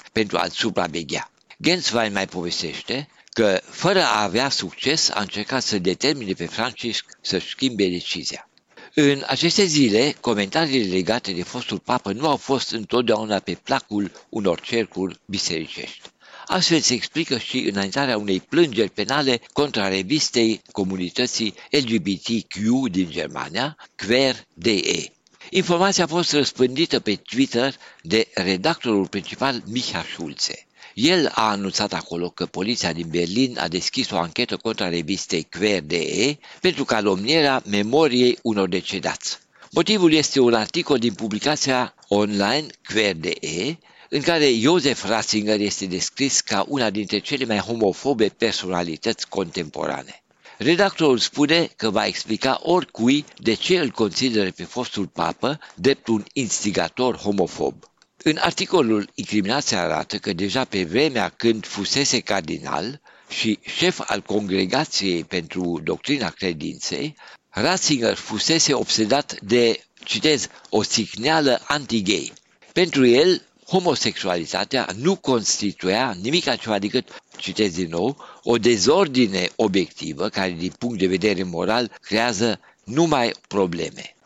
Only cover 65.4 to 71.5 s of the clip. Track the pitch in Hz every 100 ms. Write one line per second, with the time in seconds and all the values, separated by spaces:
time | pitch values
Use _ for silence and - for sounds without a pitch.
65.4 | 80 92 87 80 80 82 - 143 95 -
66.4 | 95 80 80 - - 73 147 - - -
67.4 | _ - 135 185 - 139 113 95 - 104
68.4 | - 165 - 123 110 - 107 139 - -
69.4 | 98 123 117 - _ _ - 110 156 139
70.4 | - - - - 202 - 101 - 131 160
71.4 | 139